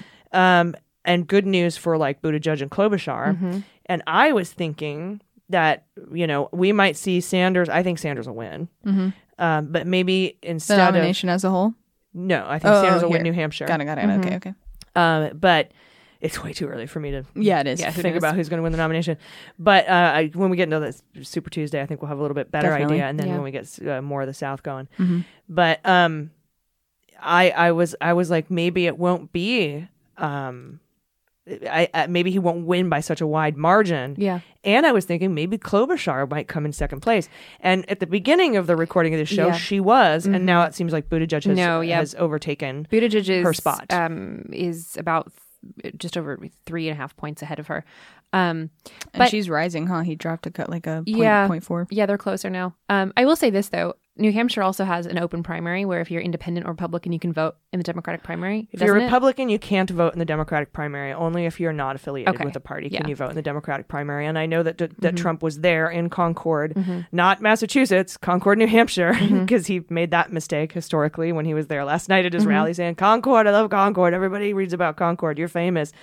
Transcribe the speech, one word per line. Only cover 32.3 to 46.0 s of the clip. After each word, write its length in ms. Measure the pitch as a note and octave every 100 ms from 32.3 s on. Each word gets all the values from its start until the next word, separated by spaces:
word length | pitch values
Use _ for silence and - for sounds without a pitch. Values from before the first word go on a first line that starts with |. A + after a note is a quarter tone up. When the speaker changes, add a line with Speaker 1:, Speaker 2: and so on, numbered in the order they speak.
Speaker 1:
he 80 | F#3
won't 280 | F3 E3+ E3
win 220 | F3+ F3+
by 120 | D#3+
such 200 | D#3+ D#3
a 60 | D#3+
wide 300 | D#3 D#3 D3
margin." 580 | D#3+ G3 G3+ D#3 B2+ C#3+
Speaker 2:
Yeah. 220 | G3 F3+ - _
Speaker 1:
And 220 | G3 A3+ D#4
I 60 |
was 120 | A#3
thinking 300 | F#3 E3+ F#3
maybe 220 | D#3+ E3 G3+
Klobuchar 720 | - G3+ C4 E4+ - C3 C3+
might 160 | D3+ -
come 180 | D#3+ D3+
in 60 |
second 280 | C#3 D3 C3+
place. 280 | A3+ A3 D#3+ - - -
And 280 | F3+ F#3 F3
at 100 | -
the 60 | F3
beginning 500 | G3 F3+ E4+ F4 G#3+
of 100 | E3+
the 100 | E3
recording 380 | E3 F#3 E3
of 40 | D#3+
the 60 | D#3
show, 220 | G3+ F3+
Speaker 2:
Yeah. 40 | E3+
Speaker 1:
she 240 | E3+ G3
was, 460 | F#3+ B3+ G3 D#3 F#3+
and 80 | F#3+
Speaker 2:
Mm-hmm. 80 |
Speaker 1:
now 180 | F#3 F3
it 100 | E3
seems 180 | - E3+
like 160 | D#3+ C#3
Buttigieg 360 | E3 D#3+ D#3
has, 120 | G3 F#3
Speaker 2:
No, 240 | F3 E3
yeah. 160 | E3 E3+
Speaker 1:
has 160 | D#3 -
overtaken 680 | E3+ D3+ D#3 C#3+ C#3 C3+ D#3
Speaker 2:
Buttigieg 380 | A3 A#3 G#3+ F#3+
is, 160 | F#3
Speaker 1:
her 80 | F3
spot. 320 | E3 - - -
Speaker 2:
um, 540 | F3+ E3 E3 F#2+ - -
is 440 | - F3 E3 E3 -
about 340 | E3+ E3 - _ _ _ - -
th-, 120 | -
just 180 | D#3